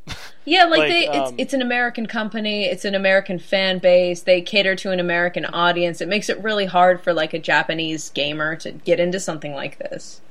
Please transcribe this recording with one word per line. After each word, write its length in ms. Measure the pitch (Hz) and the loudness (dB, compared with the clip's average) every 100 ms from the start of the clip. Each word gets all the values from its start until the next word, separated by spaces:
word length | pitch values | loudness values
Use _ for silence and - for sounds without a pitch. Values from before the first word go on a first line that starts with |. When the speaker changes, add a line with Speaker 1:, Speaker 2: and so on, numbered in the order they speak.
| - | -14
Speaker 1:
<laughs> 100 | - - - | -12 -14 -12
Speaker 2:
Yeah, 200 | - 359 | 0 4
like, 140 | 339 320 | 6 6
Speaker 1:
Like, 100 | 151 | 4
Speaker 2:
they, 160 | 339 294 | 4 2
it's, 200 | 143 135 | 0 -2
Speaker 1:
um, 40 | 240 | -4
Speaker 2:
it's 140 | 254 | -4
an 80 | 277 | -2
American 440 | 247 240 240 240 220 | 0 0 -2 -4 -6
company, 580 | 233 214 226 214 208 | -4 -4 -4 -4 -2
it's 200 | 196 185 | -2 -2
an 120 | 208 196 | -2 0
American 420 | 190 190 196 180 | 2 2 2 -4
fan 400 | - 196 190 185 | -2 0 0 2
base, 440 | 180 180 180 175 | 6 6 6 0
they 180 | - 180 | 2 2
cater 340 | 180 208 190 | 2 0 2
to 160 | 185 202 | 0 -2
an 80 | 185 | -2
American 460 | 175 170 175 175 | 0 0 0 -2
audience. 560 | 151 165 175 175 175 170 | -6 0 2 2 0 -2
It 80 | 170 | -2
makes 200 | 208 - | -2 -2
it 140 | 175 | -4
really 220 | 214 208 | -2 -2
hard 360 | 190 180 180 180 | 2 4 6 4
for, 120 | 180 | 2
like, 200 | 165 160 | 0 -2
a 60 | 165 | -4
Japanese 720 | 156 156 160 160 160 160 - | 0 0 2 -2 -4 -6 -6
gamer 460 | - 143 156 156 160 | -4 -4 -2 -4 -6
to 160 | - | -10
get 260 | - - 170 | -6 0 2
into 220 | 175 185 | 2 0
something 320 | 185 156 151 | -4 -6 -8
like 240 | 139 139 - | -8 -8 -8
this. 420 | - - - - - | -10 -10 -12 -16 -16